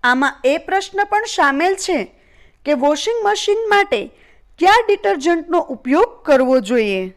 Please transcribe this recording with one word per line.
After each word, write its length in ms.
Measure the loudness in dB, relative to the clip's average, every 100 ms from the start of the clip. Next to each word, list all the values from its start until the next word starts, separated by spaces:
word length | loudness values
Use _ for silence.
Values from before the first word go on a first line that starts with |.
આમાં 360 | 0 0 -2 -2
એ 100 | -2 -2
પ્રશ્ન 420 | -2 -4 -2 -4
પણ 240 | -2 -2 -2
સામેલ 480 | 0 0 0 -2
છે 220 | -2 -2 -4 -4 _ _ _ -20 _
કે 80 | -2
વોશિંગ 440 | 0 2 0 -2 -2
મશીન 400 | -2 -2 -2 -2 2
માટે 320 | 0 2 -4 -6 _ _ -20 _ 0
કયા 220 | 4 4
ડિટર્જન્ટનો 800 | 2 0 0 0 0 -2 0 -2 -2
ઉપયોગ 460 | -8 0 2 2 -2
કરવો 340 | 2 2 4 0
જોઈએ. 420 | 0 -2 0 -2 -6